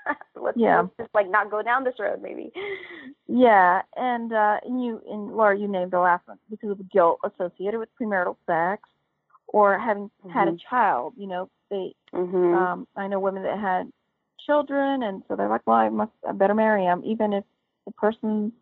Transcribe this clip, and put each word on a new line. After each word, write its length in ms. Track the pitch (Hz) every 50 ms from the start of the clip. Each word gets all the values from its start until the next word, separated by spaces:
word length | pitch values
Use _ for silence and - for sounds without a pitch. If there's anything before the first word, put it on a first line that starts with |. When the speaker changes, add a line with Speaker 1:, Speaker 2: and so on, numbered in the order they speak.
| -
Speaker 1:
Like, 120 | - 285 - - _ -
let's, 240 | - - - - 240
Speaker 2:
Yeah. 120 | 226 202
Speaker 1:
let's 160 | 165 170 175 185 _ -
just, 120 | 226 - -
like, 140 | 214 202 180
not 200 | 190 214 202 202
go 120 | 208 208
down 220 | 214 226 240 262 269
this 100 | 254 247 -
road, 220 | 202 - - -
maybe. 280 | - 190 - - - - - 359 403 403 381 381 349 349 349 320 269 262 285 _ _ -
Speaker 2:
Yeah, 540 | 233 247 254 233 214 196 185 175 180 190 - _ -
and, 360 | - 254 254 240 233 233 226
uh, 260 | 226 214 214 208 214 - -
and 180 | - 247 254 247
you, 160 | 240 226 - - -
and 280 | 208 214 202 - -
Laura, 200 | 220 220 208 196 202
you 100 | 208 202
named 240 | 196 180 180 185
the 80 | 185 175
last 260 | 180 180 175 180 _
one, 120 | - 101 - _ -
because 200 | 214 - - 202
of 80 | 202 208
the 60 | 196
guilt 360 | 185 - 196 170 165 - - -
associated 540 | 202 - - 185 175 - - 185 202 220 226
with 120 | 226 - _ -
premarital 360 | 240 214 202 185 180 190 - _ _
sex 420 | - 170 160 170 180 208 - _ _ _ _ _ _ _ _ _ _ _ _ _ -
or 300 | - 214 208 196 196 196
having 320 | 233 240 202 202 202 202 _ _ - 180
had 200 | 170 233 196 165
a 40 |
Speaker 1:
Mm-hmm. 40 | 170 170 - -
Speaker 2:
child, 440 | 247 254 220 185 147 123 131 156 - 196
you 80 | 202 190
know, 220 | 180 180 190 - _ _ _ -
they, 240 | 202 196 185 - - _ _ _ - 180
Speaker 1:
Mm-hmm. 360 | 180 175 190 180 180 175 175
Speaker 2:
um, 320 | 190 185 180 180 180 - - -
I 120 | 196 196 196
know 120 | 202 190
women 220 | 196 196 190 190 190
that 140 | - - 196
had 300 | 214 190 185 185 - - - _ _ _ _ _ _ _ _ - -
children, 560 | - 294 294 285 285 277 277 277 277 277 262 240
and 180 | 202 190 - - -
so 80 | 196
they're 120 | 202 196 208
like, 160 | - - -
"Well, 100 | 226 226
I 140 | 226 220 214
must, 220 | 220 214 214 226 _ _ - -
I 40 |
better 220 | 196 196 196 196 208
marry 300 | 220 220 220 214 202 185
him, 180 | 175 175 180 -
even 280 | - 220 226 214 208 202
if 100 | 196 202 _ _ _ _ _ _ _ -
the 60 | 202
person's 600 | - - 214 214 226 - - 214 214 214 208 220 - _